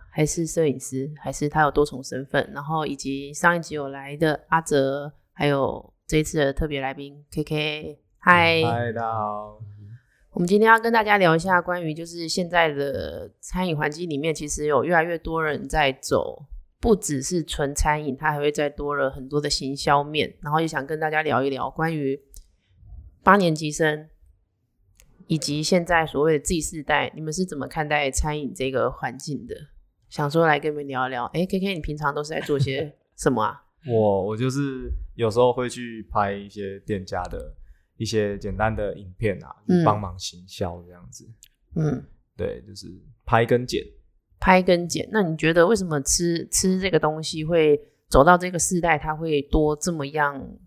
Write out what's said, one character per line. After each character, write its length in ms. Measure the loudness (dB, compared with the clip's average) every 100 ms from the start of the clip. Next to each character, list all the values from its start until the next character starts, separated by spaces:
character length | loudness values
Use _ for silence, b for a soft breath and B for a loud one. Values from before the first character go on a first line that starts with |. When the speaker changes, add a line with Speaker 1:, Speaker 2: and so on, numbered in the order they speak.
| -8
Speaker 1:
还 160 | -2 0
是 180 | 0
摄 220 | -2 0 0
影 140 | 0
师？ 320 | -6 -8 -8 -10
还 100 | -10
是 160 | -4 -2
他 140 | 2
有 80 | 4
多 160 | 4 0
重 160 | -2
身 240 | -10 -10 -2
份？ 240 | -2 -2
然 120 | -6
后 200 | -4 -4
以 120 | -4 -6
及 360 | -8 -8 -10
上 240 | 0 2 2
一 40 |
集 160 | -2 -8
有 100 | -8
来 300 | -10 -10 0
的 280 | 0 0 0
阿 120 | 0
哲， 520 | 2 2 2 0 -8 -14 _
还 140 | -2 0
有 480 | 2 0 -4 -12 _
这 120 | -2 0
一 60 |
次 140 | 0 0
的 140 | 0
特 140 | 0 -4
别 140 | -4
来 120 | -6
宾 320 | -8 -14 -16 -10
K 140 | -6
K。 560 | -4 -2 -4 -6 -10 -14 _ _
嗨。 440 | 6 8 8 4
Speaker 2:
嗨， 280 | 2 0 -2
大 100 | -2
家 100 | -4
好。 480 | -2 -4 -6 -10 -16 -18 -18 -20 -20 B B B
Speaker 1:
我 80 | -4
们 80 | 2
今 120 | 6
天 60 | 6
要 140 | 6
跟 120 | 4
大 120 | 2
家 120 | 4 4
聊 200 | 6 4
一 20 |
下 240 | 4 2
关 180 | 2 -4
于 140 | -4
就 100 | -6
是 240 | -10 -10 -6
现 220 | -4 0
在 220 | 2 2
的 580 | 2 -2 -4 -6 -10 -14 _
餐 300 | -8 -4 -2
饮 80 | 0
环 120 | -2
境 220 | -4 -6
里 80 | -4
面， 160 | -4
其 140 | -4 -6
实 180 | -4 0
有 160 | 2
越 100 | 4
来 120 | 2
越 120 | 2 -2
多 260 | -4 -2
人 260 | -2 -4 -2
在 240 | 0 0
走， 540 | 0 0 0 0 -8 -14 -18 -20 -2
不 160 | 2
只 280 | 2 2 -4
是 200 | -2 -4
纯 320 | -4 -4 -4
餐 300 | 0 0 0
饮， 100 | -2
他 160 | -2 -2
还 80 | 0
会 140 | 0
再 160 | 0 -2
多 260 | -2 -4
了 160 | 0 -2
很 180 | -4 -4
多 120 | -2
的 80 | -2
行 260 | -4 -4
销 300 | -4 2 2
面， 320 | 2 -2 -4 -4
然 100 | -2
后 80 | 0
也 80 | 0
想 180 | -2 -4
跟 140 | -4
大 80 | -2
家 140 | 0
聊 200 | 0 0
一 60 | 0
聊 220 | -2 -6
关 260 | -2 -2 -2
于 240 | -2 -4 _ -20 -20 _ _ _ -20 -20 -20 _
八 120 | 4 6
年 180 | 4
级 180 | 0 -4
生 360 | 0 0 0 -8 _ _ _ _ _ _ _ _ _ _ _ -4
以 120 | -4
及 240 | -2 -4
现 220 | 2 0
在 220 | 4 2 2
所 160 | 0
谓 160 | 2 2
的 60 |
Z 160 | 0 -2
世 220 | -4 -8
代， 280 | -2 0 -2
你 60 | -6
们 120 | -8
是 120 | -4
怎 140 | -4 -6
么 80 | -8
看 220 | -6 -2
待 220 | 0 0
餐 280 | -2 -4 -4
饮 140 | -6
这 160 | -6 -4
个 200 | -2 -2
环 260 | -4 -8 -8
境 300 | -10 -10 -10
的？ 100 | -16 -18 -20 _ _ _
想 200 | -4 0
说 160 | 4 4
来 140 | 4
跟 100 | 0
你 60 | -6
们 100 | -6
聊 220 | -4 -4
一 20 |
聊。 140 | -4 -4
诶 180 | -2 -2
，K 120 | -2
K， 160 | -2
你 60 | -4
平 160 | -6 -4
常 180 | -2
都 80 | -2
是 60 | -4
在 120 | -4
做 160 | 0 0
些 360 | 0 -2 -6 -12 _ -2
什 160 | 0
么 100 | 2
啊？ 220 | 0 -2 _
Speaker 2:
<laughs> 160 | _ 0
我， 360 | 2 4 2 0
我 100 | -2
就 140 | -2
是 420 | -2 -4 -6 -8 -8 -8
有 160 | -2 0
时 80 | 4
候 120 | 4
会 180 | 4 -2
去 380 | -6 -12 -12 -4
拍 200 | 0 0
一 180 | -2 -10
些 300 | -10 -10 -10
店 240 | -6 -6
家 180 | -6 -8
的 280 | -6 -8 -12 -16 -20 -20 _ -8
一 80 |
些 340 | -2 0 0 -2
简 160 | -6
单 200 | -2 0
的 220 | 0 -4 -6
影 160 | -12 -4
片 240 | -2 -2
啊， 60 | -8 -10 0
Speaker 1:
嗯。 140 | 4
Speaker 2:
去 40 |
帮 140 | 4 2
忙 180 | -2 -10
行 280 | -12 -14 -16
销 340 | -8 -6 -8 -16
这 60 |
样 120 | -20 -20
子。 180 | -20 -20 -20 -20 _ _
Speaker 1:
嗯。 300 | -4 -2 -2 -10 -20 _ -8
Speaker 2:
对， 260 | -8 -8
就 80 | -14 -18
是 100 | -18 -20 -20 -12
拍 200 | 0 2
跟 220 | 4 2 0
剪。 160 | -6 -6 -18 _ _ _ -2
Speaker 1:
拍 240 | 6 6
跟 240 | 6 2 2
剪。 220 | -6 -2
那 120 | 0
你 120 | 0
觉 180 | 0 2
得 140 | 6 6
为 80 |
什 80 | 4
么 160 | 0 -2
吃， 440 | 0 0 0 -2 -2
吃 260 | 0 0 0
这 120 | 2
个 100 | 2
东 220 | 0 -2
西 200 | -6 -6
会 380 | 0 4 6 4 B B 2
走 160 | 6
到 140 | 8 6
这 140 | 4
个 80 | -2
世 240 | 0 0
代， 160 | 2 0
它 180 | 0 -6
会 240 | 0 0
多 340 | 2 2 2
这 160 | 0 -4
么 160 | -4 -4
样 500 | 0 0 0 -12 -18